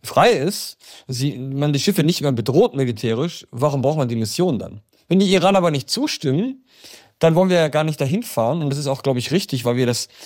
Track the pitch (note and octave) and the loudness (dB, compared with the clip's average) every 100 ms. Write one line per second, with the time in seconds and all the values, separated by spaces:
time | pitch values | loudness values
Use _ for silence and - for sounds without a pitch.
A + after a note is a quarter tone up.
0 | - C#3 A3 E3+ D#3 - - - - - | -2 2 4 4 -2 -4 -12 -16 -20 -20
1 | - B2 C#3+ B2 C3+ C#3 D3 C#3 G#3 G3 | -10 -4 -4 -4 -8 -2 0 0 0 2
2 | D#3 - C#3+ A#2+ A2+ C#3 A#3+ C#3 B2+ G#2 | 0 0 -2 -2 2 4 4 2 -2 -2
3 | A2+ A2+ E3+ - - A#2+ D3 C#3 C3+ D#3 | -2 -2 -4 -8 -14 -2 0 2 0 0
4 | B2 A#2 G#2+ - F3+ A2 E2 G#2+ _ _ | -2 -2 -4 -2 -2 -2 -6 -16 _ _
5 | - F#3 G3 F#3 F3+ G3 F3 C#3+ - A#3 | 0 2 4 4 4 4 2 0 -4 -4
6 | D4 - D3 C#3+ B3+ C4+ _ _ - - | -4 -4 -2 0 -2 -8 _ _ -20 -20
7 | _ - E3 E3 F#3+ F3 D3+ D3+ D#3 D3 | _ 0 2 4 4 2 2 0 -2 -2
8 | C3+ G3 A#3+ - A2+ E3 C#3+ C#3+ C#3 C3+ | -2 -4 -4 -2 0 0 -2 -4 -4 -4
9 | C#3 B2 A2+ E3+ - C3 A#2+ A#2+ B2 A#2+ | -2 -2 -2 -2 -2 -4 -2 0 0 -2
10 | - - | -6 -16